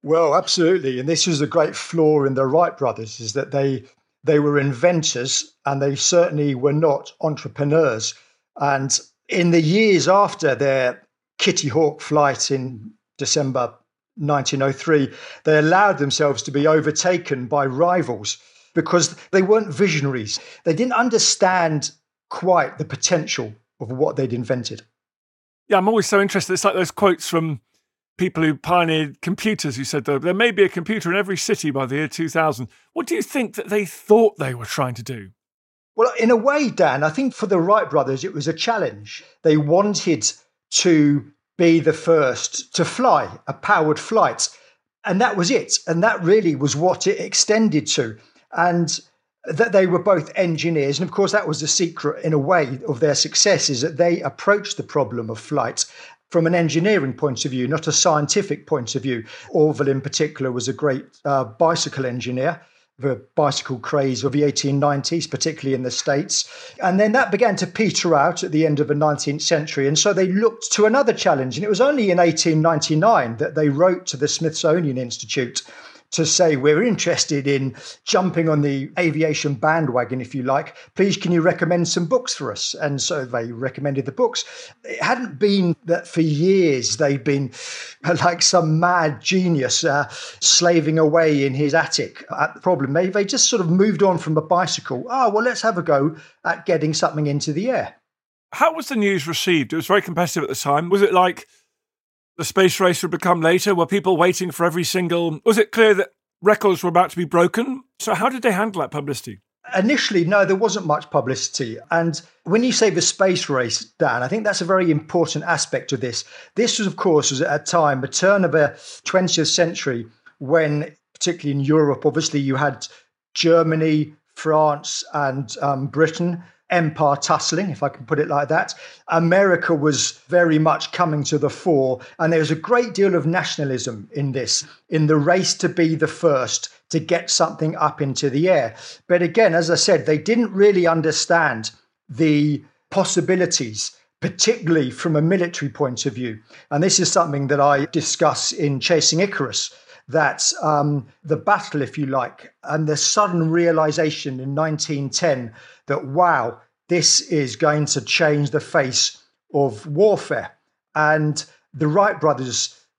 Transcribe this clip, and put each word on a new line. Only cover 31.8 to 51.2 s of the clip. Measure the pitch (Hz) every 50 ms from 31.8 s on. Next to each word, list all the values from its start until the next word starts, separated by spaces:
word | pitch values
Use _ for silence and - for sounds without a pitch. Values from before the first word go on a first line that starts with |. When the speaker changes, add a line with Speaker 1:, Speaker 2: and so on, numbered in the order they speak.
| 135
Speaker 2:
the | 120 135
year | 147 156 147
two | - - 165
thousand." | 156 - 165 160 156 127 113 127 - _ _ _ _
What | _ 339 269
do | - 339
you | 427
think | - - - 285 240 196 -
that | 214 - -
they | 202 208 202
thought | 160 - - - - 208 226 226 208 - -
they | 147 131 123
were | 120 113
trying | - - - 139 127 120
to | 120 113
do? | - 127 110 98 95 _ _ _ _ _ _ _ _ _ _ _ _ _
Speaker 1:
Well, | 220 226 247 - -
in | 226 226
a | 247
way, | 226 208 269 285 302 294 220
Dan, | 151 - 175 147 127 135 156
I | 156
think | 151 269 269 254 -
for | - 220
the | 190 196 175
Wright | 165 185 208 220 175 -
brothers, | 139 151 131 131 135 131 -
it | 196 -
was | 147 131 160
a | 160
challenge. | 160 - 226 233 214 170 123 110 101 107 104 - - - _ _ _ -
They | 165 151
wanted | 156 147 147 165 185 202 208 202 - - 185 156 107 104 - - _ _ _ _ _ _ _
to | - - - 185 165 156 147 147 147 139 110 - _ _ _ _ _
be | - 175 165 165 165
the | 147 160 151
first | - - 170 165 156 143 127 120 - - - - - - _ -
to | - 165
fly, | - - - 254 247 175 143 117 92 - - _
a | - 135
powered | - - - 208 175 156 151 151
flight. | - - - 220 214 175 131 110 - - - - _ _ _ _ _ _ _ _ _ -
And | 214 180 196
that | 240 233 208
was | 196 175 175
it. | 269 208 - - - - -
And | 170 165 170 190
that | 226 214 -
really | 175 165 202 220 190 170 147
was | 131 143 139 -
what | 143 170 185 180 - -
it | 185 202 -
extended | 170 - - - - - 208 220 220 208 156 147 110
to. | - - - 120 110 107 - _ _ _ _ _ _
And | - 170 170 180 170 175 170 143 - - _ _ _ _ _ _ _ _ -
that | - 165 143 233 240
they | 180 196 190
were | 180 175
both | 170 175 202 190 165 147 - -
engineers. | - 185 175 160 147 139 170 165 151 139 139 139 139
And | 180 156
of |
course, | - 196